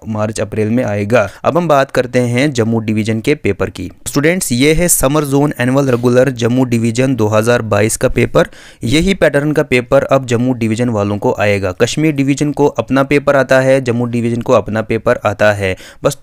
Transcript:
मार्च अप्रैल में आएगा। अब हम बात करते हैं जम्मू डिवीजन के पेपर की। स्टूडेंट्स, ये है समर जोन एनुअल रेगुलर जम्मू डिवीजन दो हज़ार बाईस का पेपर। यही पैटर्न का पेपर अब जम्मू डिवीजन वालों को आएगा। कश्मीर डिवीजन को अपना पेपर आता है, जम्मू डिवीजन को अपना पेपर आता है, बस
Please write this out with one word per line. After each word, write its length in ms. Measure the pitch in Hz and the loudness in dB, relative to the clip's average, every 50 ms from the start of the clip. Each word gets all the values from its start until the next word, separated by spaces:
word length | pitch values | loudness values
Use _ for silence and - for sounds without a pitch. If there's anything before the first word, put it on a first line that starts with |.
| - 110 | -10 -8
मार्च 320 | 110 107 107 107 110 - | -4 -4 -4 -4 -4 -4
अप्रैल 280 | 110 104 107 110 110 107 | -6 -4 -2 -2 -2 0
में 160 | 117 123 123 | 0 0 0
आएगा। 460 | 107 104 104 101 101 120 120 101 98 - - - | -2 -2 -4 -2 0 2 2 2 0 -4 -6 -4
अब 120 | 120 131 | -2 0
हम 120 | 165 180 160 | 0 0 2
बात 220 | 147 139 135 135 | 2 2 0 0
करते 280 | - 131 123 123 123 127 | 0 -2 -2 0 0 0
हैं 340 | 123 120 120 123 139 156 135 | 0 0 0 0 0 0 0
जम्मू 260 | 117 110 113 117 113 | 0 0 0 0 -2
डिवीजन 420 | 107 110 107 107 107 110 110 110 | 0 -2 -2 -2 0 -2 -2 -2
के 140 | 107 143 151 | 0 -2 -2
पेपर 360 | 151 - 101 95 - 95 92 | -2 0 -4 -2 -2 -4 -6
की। 220 | - - 90 82 - - - | -6 -8 -12 -12 -12 -14 -10
स्टूडेंट्स, 460 | - - 147 139 160 180 185 - - 123 | -6 -2 0 0 0 0 0 -2 -2 0
ये 220 | 120 135 151 160 | 2 2 2 2
है 140 | 160 175 175 | 2 2 0
समर 360 | - - - 135 147 156 151 | 0 2 0 2 2 0 0
जोन 300 | 139 135 139 143 147 - - | 0 0 2 0 0 0 -2
एनुअल 300 | 123 123 131 139 143 131 | -2 0 2 2 2 2
रेगुलर 400 | 123 117 120 123 123 123 127 139 | 0 0 2 2 4 4 2 2
जम्मू 340 | 131 117 117 113 120 131 131 | 0 -2 -2 0 0 0 0
डिवीजन 500 | 123 117 117 113 117 110 120 131 135 135 | 0 0 0 0 0 0 0 0 0 0
दो 120 | 113 110 | 0 0
हज़ार 360 | 104 110 107 107 117 120 120 113 | 0 2 2 2 2 2 0 0
बाईस 340 | 107 104 101 107 113 - | 0 0 0 0 0 -2
का 120 | - - 127 | 0 -2 -2
पेपर। 400 | - 120 117 117 - 147 175 - - - - - - - - | 0 0 0 0 2 0 0 0 -4 -18 -20 -20 -16 -8 -4
यही 300 | 113 123 156 175 196 196 | -2 0 0 2 2 0
पैटर्न 380 | 190 175 151 139 143 143 151 147 | 2 2 2 2 2 0 0 0
का 100 | 156 147 | 0 0
पेपर 400 | - 127 123 120 120 139 139 131 | 0 0 0 0 2 2 2 2
अब 240 | - 135 135 131 | 2 0 0 0
जम्मू 260 | 120 120 113 123 127 131 | 0 -2 0 0 0 0
डिवीजन 360 | 117 113 110 110 107 120 123 | -2 -2 -2 -2 0 -2 -2
वालों 300 | 113 104 101 104 104 101 | 0 -2 -2 -2 -2 -2
को 180 | - 127 - - | -2 -2 -2 0
आएगा। 340 | 101 104 101 101 95 92 90 | 0 0 0 0 -2 -4 -2
कश्मीर 400 | - 120 117 - 156 151 160 151 | -2 -2 -2 0 0 0 0 0
डिवीजन 400 | 135 135 135 143 135 147 147 139 | 0 0 0 0 0 -2 -2 0
को 140 | - 143 | 0 0
अपना 360 | 143 - - - - 131 135 139 | 0 0 -2 -4 -2 0 0 0
पेपर 340 | 135 147 143 139 147 143 | 2 0 0 2 2 2
आता 240 | 139 131 127 135 131 | 2 2 2 2 2
है, 200 | 131 135 135 139 | 4 4 2 2
जम्मू 240 | 131 123 113 120 120 | 2 0 -2 -2 -2
डिवीजन 380 | 120 117 120 113 117 117 117 113 | -2 -2 -2 -2 -2 -2 -2 0
को 100 | - 127 | 2 2
अपना 300 | 110 101 - 104 110 110 | 2 2 0 -4 -6 -4
पेपर 360 | - 117 110 - 117 120 - - | -2 -4 -2 0 0 -2 0 0
आता 280 | 104 101 - 104 104 104 | -4 0 2 2 2 2
है, 240 | 101 98 95 92 - - - - - - | 2 -2 -4 -4 -6 -10 -20 -10 -4 -4
बस 140 | 139 - - | -4 -4 -2